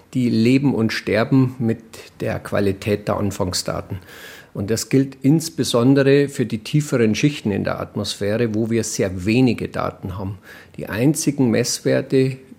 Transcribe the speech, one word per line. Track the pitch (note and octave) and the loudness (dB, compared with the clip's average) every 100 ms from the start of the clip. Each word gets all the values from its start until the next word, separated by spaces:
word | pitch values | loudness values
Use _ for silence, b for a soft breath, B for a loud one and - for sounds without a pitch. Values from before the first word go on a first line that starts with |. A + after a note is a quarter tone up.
| _ | _
die | C3 B2 | -2 0
leben | A2+ A2+ C3+ C#3+ | 2 4 4 2
und | A2 A2 | 2 0
sterben | - - G2 A#2 C3+ B2+ B2+ | -2 -2 0 2 4 2 0
mit | A2+ A2+ - - - - | -2 -2 -8 -20 -20 -10
der | A#2 G2 | -6 -6
Qualität | - G2+ G2+ F#2+ - G#2 - | -4 -2 0 -2 -2 -2 0
der | G2 | -2
Anfangsdaten. | G2+ F#2+ F#2 F2+ - F2 F2 F#2 B B B B B | -2 -2 -4 -4 -6 -6 -8 -12 B B B B B
Und | - G2+ | -8 -4
das | A2 - | -4 0
gilt | C3+ C#3 - | 0 0 0
insbesondere | C3+ D#3+ D3+ - A#2+ A#2+ A#2+ C#3 C3+ C#3+ C#3 | 2 2 0 -4 -2 2 4 4 6 4 2
für | - A2+ | -2 -4
die | G#2+ | -4
tieferen | - D3+ D3 C3 A2+ | -2 -2 0 2 2
Schichten | G#2+ D3 D3 A2 | 2 0 0 -2
in | G2 | -2
der | F#2 - | -2 -4
Atmosphäre, | - - G#2 - G2+ A2 A#2+ | -6 -6 -6 -4 -2 0 0
wo | G#2+ A2+ | -2 0
wir | A2+ | -2
sehr | G#2+ - G2+ F#2 F2+ | -2 -2 -4 -2 0
wenige | A2+ C3 A2 F#2 | 4 4 2 -4
Daten | - F2 - G2 F#2 | -6 -6 -6 -10 -8
haben. | G2 G2 B B B - | -8 -10 B B B -14
Die | D2+ | -8
einzigen | G2 C3 D#3 - C#3+ B2+ | 0 2 2 0 0 2
Messwerte, | A2 B2 - - C3 B2+ C3+ C3 C3 - | 2 0 -2 -2 -2 0 0 0 -2 -14